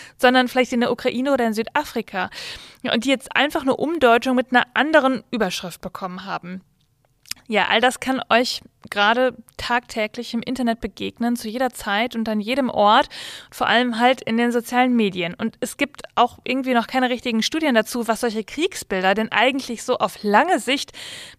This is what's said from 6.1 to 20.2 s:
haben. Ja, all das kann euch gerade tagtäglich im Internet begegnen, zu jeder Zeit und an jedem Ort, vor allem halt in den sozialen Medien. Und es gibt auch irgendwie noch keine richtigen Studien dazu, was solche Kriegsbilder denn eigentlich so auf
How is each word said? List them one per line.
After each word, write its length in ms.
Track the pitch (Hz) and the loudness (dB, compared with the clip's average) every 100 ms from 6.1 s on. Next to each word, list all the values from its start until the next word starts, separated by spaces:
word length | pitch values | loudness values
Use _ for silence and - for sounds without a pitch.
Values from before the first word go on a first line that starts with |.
| 185 | -10
haben. 360 | 190 165 175 185 _ _ _ _ _ _ - - - | -10 -10 -10 -14 _ _ _ _ _ _ -16 -16 -2
Ja, 180 | 208 - | 0 2
all 120 | 220 | 4
das 180 | 247 - | 2 0
kann 220 | 254 262 - | -4 -4 2
euch 320 | 233 254 - - _ - | 2 2 -6 -12 _ -8
gerade 440 | 208 208 233 254 240 - - | 0 2 4 0 -2 -20 -12
tagtäglich 800 | - 240 - 233 214 - 226 | -2 -2 -2 -6 -6 -6 -6
im 80 | 226 | -6
Internet 400 | - 262 240 226 | -4 -2 -2 -2
begegnen, 520 | 214 - 196 - 233 | -6 -8 -10 -4 -4
zu 140 | 240 220 | -2 -6
jeder 220 | 240 254 | -4 -4
Zeit 440 | - 214 202 240 | -4 -4 -2 -2
und 140 | 233 220 | -4 -2
an 120 | 214 | -2
jedem 280 | 208 269 254 | -2 -2 0
Ort, 400 | - 208 240 294 - - - - | 4 6 6 4 -6 -14 -16 -16
vor 160 | - - | -4 2
allem 320 | 226 247 226 | 2 2 2
halt 220 | 247 262 | 2 2
in 160 | - 226 | 0 0
den 160 | 240 | 2
sozialen 420 | 233 226 247 254 | 0 -2 0 2
Medien. 380 | 240 208 185 170 | 4 2 0 -6
Und 240 | - 220 - | -4 -8 -6
es 180 | - - | -8 -4
gibt 240 | 285 - - | -6 -6 -6
auch 240 | - 240 - | 2 2 0
irgendwie 300 | - 254 262 | -4 -4 0
noch 120 | 240 220 | 0 0
keine 220 | 262 247 | 0 0
richtigen 340 | 247 247 226 | -2 -2 -2
Studien 320 | - 320 311 | 0 0 2
dazu, 320 | 226 214 240 233 | 2 0 -4 -4
was 140 | 214 | -2
solche 240 | 240 214 | -2 -4
Kriegsbilder 720 | - - 349 - - 190 190 | -8 -4 -4 -4 -4 0 2
denn 180 | 196 - | 0 0
eigentlich 500 | 208 247 269 254 226 | 2 2 0 -8 -10
so 140 | - - | -4 -2
auf 260 | 190 - | -2 -4